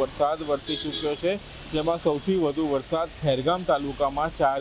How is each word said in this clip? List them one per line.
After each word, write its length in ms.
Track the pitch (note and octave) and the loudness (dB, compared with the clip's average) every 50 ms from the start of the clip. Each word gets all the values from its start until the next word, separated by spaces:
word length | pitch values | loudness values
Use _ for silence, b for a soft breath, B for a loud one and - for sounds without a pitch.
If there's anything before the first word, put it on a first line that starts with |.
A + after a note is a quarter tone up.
| C3+ | 0
વરસાદ 420 | C3 - - D3 C#3+ D#3 D#3 D#3 D3 | 0 0 0 0 0 2 -2 0 -2
વરસી 280 | C#3+ C3+ C3+ - D#3 - D#3 | -2 -2 0 -4 -6 -4 -4
ચૂક્યો 340 | D3+ - C#3+ D3+ D3 D3 - E3 | -4 -4 -2 -2 -2 -2 0 0
છે, 100 | F3 G3+ G3+ - - - - - - D#3 | 0 0 -2 -6 -12 -16 -16 -12 -4 -4
જેમાં 320 | D3+ D3+ E3 E3+ E3+ - | 0 0 0 0 2 2
સૌથી 320 | E3 D3 C#3+ - F#3+ F#3+ F#3 E3 | 2 0 2 0 0 2 2 2
વધુ 240 | D3 C#3 D#3 D#3+ D3+ C#3 | 2 2 2 0 2 2
વરસાદ 340 | C3+ C3 - E3+ D#3+ E3+ E3 - - D#3 | 0 0 0 -2 -2 -2 -2 -4 -2 0
ખેરગામ 440 | D3 C3 B2+ C3 D#3+ F3 F#3 F3+ F3+ | 2 2 2 2 2 0 2 2 2
તાલુકામાં 640 | D#3 C#3 C#3 C#3 C3+ - C#3+ C3+ C3+ D3 D#3 E3 - - | 2 2 2 -2 -2 0 0 0 0 0 -2 -2 0 2
ચાર 220 | D#3 C3+ C3+ C#3 | 2 2 2 0